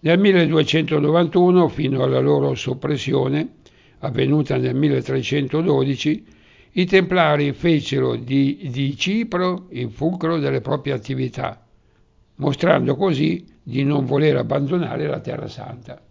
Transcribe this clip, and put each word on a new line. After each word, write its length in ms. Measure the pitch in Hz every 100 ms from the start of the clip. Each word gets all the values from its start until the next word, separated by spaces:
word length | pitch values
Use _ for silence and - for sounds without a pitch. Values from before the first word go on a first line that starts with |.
Nel 180 | 156 180
milleduecentonovantuno, 1500 | 202 190 160 160 151 160 160 151 147 165 170 180 180 180 175
fino 340 | - 143 135
alla 180 | 131 131
loro 340 | 135 143 139
soppressione, 920 | 131 - 131 143 143 - 135 131 147 160 - - _ _ _
avvenuta 560 | 117 113 135 151 143 131
nel 180 | 127
milletrecentododici, 1500 | 123 147 135 123 135 123 143 135 151 170 139 135 135 151 156 - _ _ _ _
i 140 | - 185
Templari 640 | 190 180 180 160 147 143
fecero 640 | 135 170 160 143 139 127
di, 540 | 117 117 135 139 143 190
di 260 | 123 139 139
Cipro 680 | - 208 233 180 185 180 180
il 200 | 123 120
fulcro 480 | 110 147 180 160 165
delle 220 | 139 135
proprie 320 | 131 139 135
attività, 680 | 131 104 131 131 127 131 - _ _ _ _ _ _ _ _
mostrando 600 | 147 131 170 160 123 135
così 500 | 196 139 156 139 - _
di 220 | - 120
non 200 | 139 147
voler 320 | 131 139 151 139
abbandonare 680 | 113 143 139 180 151 123 147
la 140 | 131
Terra 280 | - 123 -
Santa. 520 | - - - - 127 _